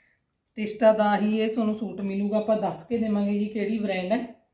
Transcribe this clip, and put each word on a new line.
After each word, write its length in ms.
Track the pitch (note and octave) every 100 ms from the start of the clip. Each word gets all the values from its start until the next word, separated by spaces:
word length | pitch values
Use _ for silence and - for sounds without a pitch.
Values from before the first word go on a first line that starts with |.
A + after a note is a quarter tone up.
| _ _ _ _ _ -
ਟਿਸਟਾ 340 | G#3+ - A3
ਦਾ 240 | G#3+ G#3 G3+
ਹੀ 200 | G#3+ A3
ਇਹ 100 | A3
ਤੁਹਾਨੂੰ 260 | A3 G#3+ G#3+
ਸੂਟ 240 | G3+ F3+
ਮਿਲੂਗਾ, 360 | G3+ G3 G3+ G#3+
ਆਪਾਂ 200 | G#3 G#3+
ਦੱਸ 260 | F#3+ E3
ਕੇ 140 | - A#3
ਦੇਵਾਂਗੇ 400 | A3 G#3 G3+ G3+
ਜੀ 60 | G#3
ਕਿਹੜੀ 320 | G#3+ G#3 A3+
ਬ੍ਰਾਂਡ 320 | G3+ F#3 F3+
ਹੈ। 140 | A#3 - - _